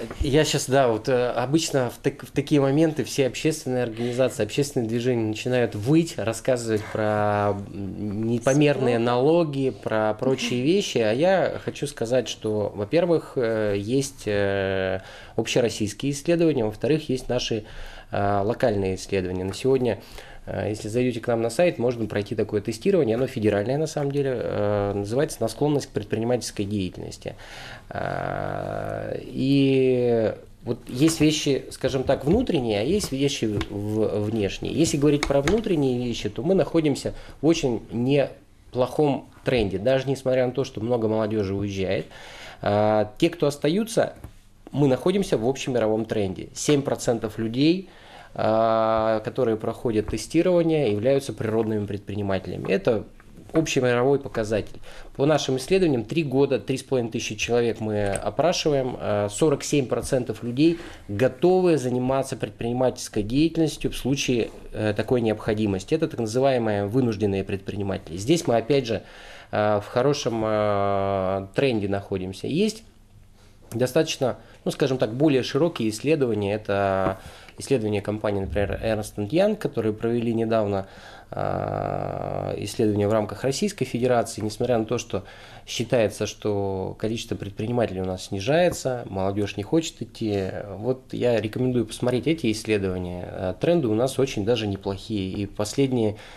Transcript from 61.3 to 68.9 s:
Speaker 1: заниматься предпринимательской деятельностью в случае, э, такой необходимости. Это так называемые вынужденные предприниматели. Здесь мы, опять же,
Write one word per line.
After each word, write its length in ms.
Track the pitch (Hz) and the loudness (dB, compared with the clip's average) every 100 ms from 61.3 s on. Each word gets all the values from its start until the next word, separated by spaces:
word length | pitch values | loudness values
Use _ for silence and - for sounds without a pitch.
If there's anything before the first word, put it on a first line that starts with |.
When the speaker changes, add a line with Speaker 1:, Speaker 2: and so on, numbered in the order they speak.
| - 175 185 180 156 | 2 4 4 4 2
Speaker 1:
заниматься 580 | 123 123 127 135 135 120 | 2 0 0 0 -2 -4
предпринимательской 840 | 113 - 117 123 127 120 - 110 | -8 -6 -4 2 2 0 -4 -4
деятельностью 720 | 104 131 160 160 156 - 123 | 0 2 2 2 0 0 -4
в 40 | - | -2
случае, 540 | 123 139 - 123 - - - | -2 0 2 0 0 -6 -12
э, 240 | 113 107 104 | -2 0 0
такой 240 | 107 127 | 2 2
необходимости. 720 | 113 107 - 107 104 95 - | 2 0 0 0 0 0 0
Это 140 | 156 160 | -2 -2
так 120 | 127 | -4
называемые 680 | 110 120 135 127 113 101 101 | -2 2 2 2 2 0 0
вынужденные 560 | 123 123 101 104 98 | 2 2 2 0 0
предприниматели. 760 | 95 98 - 101 98 95 - 85 | -2 -6 -6 -4 -4 -4 -6 -6
Здесь 300 | 107 170 - | 0 2 4
мы, 100 | 117 | 2
опять 300 | 117 143 | 4 2
же, 160 | 117 | 2